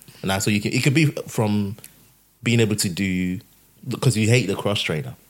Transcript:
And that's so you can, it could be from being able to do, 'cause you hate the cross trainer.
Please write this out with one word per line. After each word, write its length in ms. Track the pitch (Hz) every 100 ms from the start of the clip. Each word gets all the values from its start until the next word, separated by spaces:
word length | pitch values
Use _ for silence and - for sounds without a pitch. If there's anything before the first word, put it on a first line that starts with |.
| - -
And 80 | 92
that's 120 | 95 95
so 60 |
you 80 | 104
can, 120 | 107
it 100 | 127
could 100 | 123
be 120 | 127 151 - -
from 500 | - 110 104 101 107 - _ _ _ _ _
being 160 | 113 117
able 160 | 110 104
to 120 | 104
do, 500 | 85 98 92 90 92 - _ _ _ - 117
'cause 160 | 135 107
you 100 | 110
hate 200 | 123 95
the 80 | 98
cross 260 | 101 104
trainer. 340 | - 82 - - _